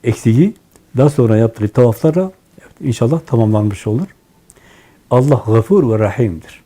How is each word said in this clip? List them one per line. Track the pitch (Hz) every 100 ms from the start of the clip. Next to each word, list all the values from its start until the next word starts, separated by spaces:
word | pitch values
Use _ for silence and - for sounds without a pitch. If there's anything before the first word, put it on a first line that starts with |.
eksiği | 120 110 120 113 190 - _ _ _ 123
daha | 147
sonra | 143 117 107
yaptığı | 113 - 107
tavaflarla, | - 123 107 160 160 190 - _ -
evet, | - _
inşallah | 143 117 117 160 -
tamamlanmış | 117 107 107 107 98 -
olur. | 110 190 _ _ _ _ _ _ _ _ _ _
Allah | 123 135 131 107
gafur | 113 110 196 135
ve | 107
rahimdir. | 107 101 117 80 - -